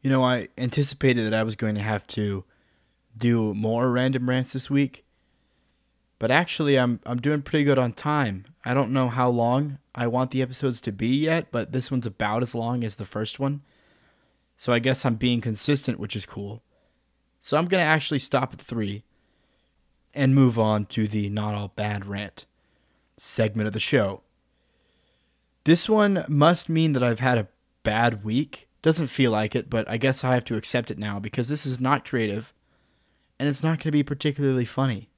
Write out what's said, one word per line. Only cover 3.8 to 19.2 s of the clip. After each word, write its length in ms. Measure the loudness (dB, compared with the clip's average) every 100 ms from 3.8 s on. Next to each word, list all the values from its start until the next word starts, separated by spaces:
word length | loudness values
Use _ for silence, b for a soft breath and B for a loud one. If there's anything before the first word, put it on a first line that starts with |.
| 2
random 380 | 2 0 0 0
rants 240 | -2 -2
this 160 | -8 -2
week. 360 | 0 0 -4 _ _ _ _ _ _ _ _ _ _ _ _
But 120 | 2
actually, 480 | 2 2 -2 2 4
I'm, 220 | 2 -2 -4
I'm 140 | -4
doing 200 | 0 -2
pretty 240 | -2 0
good 140 | 2 2
on 140 | 2
time. 520 | -2 -4 0 -2 -4 -10 -14
I 120 | -4
don't 160 | -2 0
know 180 | 0 0
how 220 | 0 2
long 480 | 2 2 2 0 -6 _
I 120 | -4 -2
want 260 | 0 -2
the 100 | -2
episodes 400 | -4 -2 -4 -2
to 100 | -6
be 160 | -4 0
yet, 420 | 0 2 0 -2
but 220 | -6 -4
this 180 | -4 -2
one's 160 | -2 -4
about 360 | -4 -2 0
as 120 | -2
long 300 | -2 -2 -2
as 120 | -4 -8
the 80 | -8
first 320 | -6 -6 -4
one. 240 | -4 -4 b b b b b b b b b _
So 160 | 0
I 60 | 2
guess 260 | 2 0
I'm 120 | 0 2
being 240 | 2 0
consistent, 580 | -2 -4 0 0 0 -6
which 180 | -6 -8
is 100 | -8
cool. 360 | -10 -10 -12 _ _ _ _ _ _ _ _
So 160 | -2 0
I'm 100 | 2
gonna 160 | 2
actually 360 | 4 2 2 -4
stop 340 | 0 0 -2
at 80 | -8
three 440 | -8 -4 -4 -6 -12 _